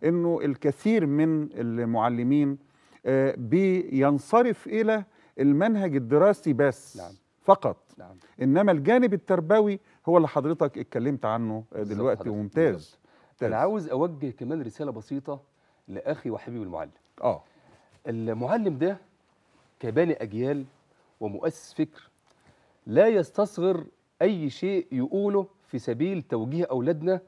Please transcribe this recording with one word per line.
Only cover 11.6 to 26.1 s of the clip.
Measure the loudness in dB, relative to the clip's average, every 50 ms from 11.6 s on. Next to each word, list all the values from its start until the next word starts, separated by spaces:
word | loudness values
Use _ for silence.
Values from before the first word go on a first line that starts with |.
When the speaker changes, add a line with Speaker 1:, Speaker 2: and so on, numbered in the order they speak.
| -10 -10
Speaker 1:
آه، | -10 -8
Speaker 2:
بالظبط | -6 -6 -4
Speaker 1:
دلوقتي، | -2 0 0 -2 -2
Speaker 2:
حضرتك، | -4 -6 -6 -6
Speaker 1:
وممتاز. | -6 -4 0 0 2 2
Speaker 2:
بالظبط. | 0 -2 -8 -16 _ _ _ _ _ _ _ _ _ _
أنا | -4 -2
Speaker 1:
ممتاز. | 0 0
Speaker 2:
عاوز | 0 0 -2 -4 -4 -4
أوجه | -2 -2 -2 -2 -4 -6 -8 -10
كمان | -8 -8 -8 -6 -6 -6
رسالة | -8 -8 -10 -10 -10 -10
بسيطة | -10 -10 -10 -10 -10 -10 -8 -10 -12 -12 -14 _ _ _ _ _ _ _ _ -14
لأخي | -14 -8 -6 -6 -6 -6 -6 -8
وحبيبي | -8 -8 -10 -12 -12 -12 -10
المعلم. | -10 -10 -10 -12 -12 -16 _ _ _ _ -4
Speaker 1:
آه. | -4 -4 -4 -4 -8 _ _ _ _ _ _ _ _ _ _ _ -10 -8
Speaker 2:
المعلم | -8 -6 -4 -4 -4 -4 -2 -2 -2 0 0 -2 -2 -2
ده | -2 -2 -2 -6 -12 _ _ _ _ _ _ _ _ _ _ _ _ _ _ _
كباني | -10 -2 0 0 2 2
أجيال | 0 -4 -6 -8 -6 -4 -2 -2 -2 -4 -6 -10 _ _ _ _ _ _ _ _ _ -10
ومؤسس | -8 -8 -6 -6 -6 -6 -6 -8 -12 -10 -6
فكر، | -4 -4 -4 -6 -12 -20 _ _ _ _ _ _ _ _ _ _ _ _ _ _ _ _
لا | 2 4 6 6 6
يستصغر | 6 4 2 0 0 -2 -2 0 -2 0 0 0 0 0 -4 -10 -18 _ _ _ _ 0
أي | 0 2 2 0 -2 -4
شيء | -4 -4 -4 -2 -2 -2 -4 -4
يقوله | -4 -4 -2 -2 -2 -2 0 0 0 0 -2 -4 _ _ _
في | _ -10 -6
سبيل | -6 -4 -2 -2 -2 -2